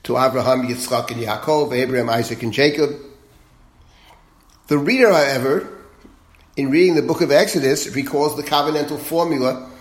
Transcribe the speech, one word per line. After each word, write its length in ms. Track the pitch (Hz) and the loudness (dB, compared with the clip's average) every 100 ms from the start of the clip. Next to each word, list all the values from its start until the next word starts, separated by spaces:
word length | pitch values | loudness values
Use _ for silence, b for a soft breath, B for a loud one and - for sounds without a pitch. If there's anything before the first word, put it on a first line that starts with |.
to 140 | - 120 | -2 0
Abraham, 500 | 131 127 120 127 123 | 2 2 0 0 -2
Yitzchak, 440 | 120 - 120 - | -6 -4 -4 -4
and 80 | 117 | -6
Yaakov, 540 | 110 107 - 151 135 | -6 -4 0 0 0
Abraham, 360 | 123 127 127 117 | -2 -2 -2 0
Isaac, 340 | 117 117 113 | -2 -2 -4
and 100 | 117 | -4
Jacob." 420 | 104 147 147 147 - - - _ _ _ _ _ _ _ b b b _ _ _ _ - | 2 2 2 -2 -4 -16 -20 _ _ _ _ _ _ _ b b b _ _ _ _ -2
The 100 | 147 | 0
reader, 340 | 147 262 233 | 2 4 6
however, 560 | 170 143 135 131 170 - - - - - - _ _ _ - | 6 4 0 0 -2 -4 -16 -20 -20 -20 -20 _ _ _ -6
in 140 | 135 | 0
reading 260 | 151 185 156 | 4 4 4
the 60 | |
book 200 | 143 160 | 0 -2
of 100 | 156 | 4
Exodus, 560 | 143 202 175 135 147 - 127 | 4 4 0 0 0 -2 -6
recalls 420 | 131 147 147 120 | -2 -2 -2 -4
the 60 | |
covenantal 560 | 143 147 151 151 147 147 | -2 0 0 -2 -4 -8
formula 720 | - 165 170 143 127 131 - B | -4 -2 0 0 -2 -4 -12 B